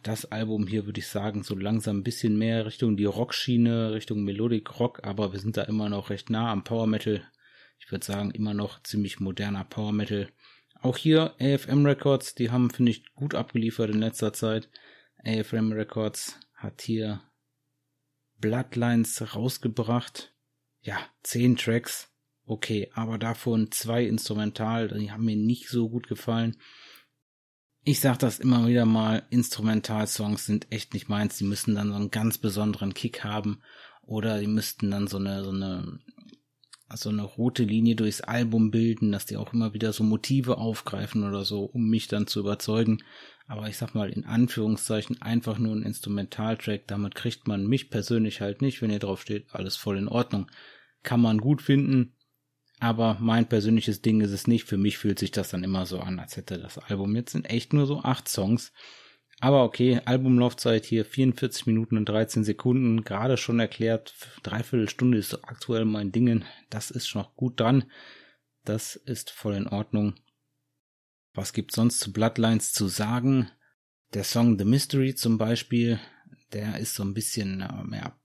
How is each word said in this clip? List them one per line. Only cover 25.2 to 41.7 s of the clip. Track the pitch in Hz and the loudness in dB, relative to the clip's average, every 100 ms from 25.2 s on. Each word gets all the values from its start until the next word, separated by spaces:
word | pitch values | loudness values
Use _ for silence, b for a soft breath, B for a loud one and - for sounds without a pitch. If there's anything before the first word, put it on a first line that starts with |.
mir | 113 | 0
nicht | 107 110 123 - | 2 2 0 -2
so | 120 113 | -2 0
gut | 120 - | -2 -6
gefallen. | 120 - 117 113 113 B B B B B _ _ _ _ _ _ _ | -8 -2 0 0 -4 B B B B B _ _ _ _ _ _ _
Ich | - 139 | 0 2
sag | 139 120 | 4 4
das | 127 - | 2 2
immer | 131 123 117 | 4 6 6
wieder | 120 113 | 6 6
mal, | 110 110 110 - | 4 4 0 0
Instrumentalsongs | 123 117 - 110 110 - 107 107 - 104 104 - | 0 0 0 0 0 0 -2 -2 -2 -2 -2 0
sind | 104 - | -2 -2
echt | 110 - | -8 -6
nicht | 98 - | -8 -4
meins. | 104 104 - | -2 -2 -2
Die | |
müssen | 101 101 - | -4 -2 0
dann | 104 104 | 0 0
so | 101 | -2
einen | 104 | -4
ganz | 110 113 - | 0 0 0
besonderen | 110 98 107 101 98 | -2 0 -2 -2 -4
Kick | 95 117 - | -4 -6 -6
haben | 104 107 104 101 B B B B | -6 -4 -4 -6 B B B B
oder | - 110 110 107 | -8 -4 -2 0
die | 104 | 0
müssten | 107 - - 104 | 0 -2 -2 -2
dann | 101 101 | 0 -2
so | 98 | -2
eine, | 98 98 | -4 -4
so | 95 | -4
eine, | 95 95 92 - - - - - - _ _ _ - - | -4 -4 -4 -6 -10 -18 -20 -20 -20 _ _ _ -20 -16
so | 110 - | -10 -4
eine | 107 | -4
rote | 101 - 120 123 | -4 -2 0 2
Linie | 110 107 117 110 | 2 4 4 4
durchs | 107 - | 0 -2
Album | - 120 117 113 110 | -4 -2 2 4 4
bilden, | 113 113 110 107 | 4 2 2 0
dass | 101 - | 0 -4
die | 104 | -8
auch | 107 | -4
immer | 117 113 | 0 0
wieder | 104 110 | 0 -2
so | 104 | 2
Motive | 107 110 - 135 127 - | 2 2 2 2 2 0
aufgreifen | 113 107 - 98 104 113 101 | 0 -4 -6 -6 -4 -2 -2
oder | 101 | -2
so, | 98 104 | -4 -4
um | 101 | -4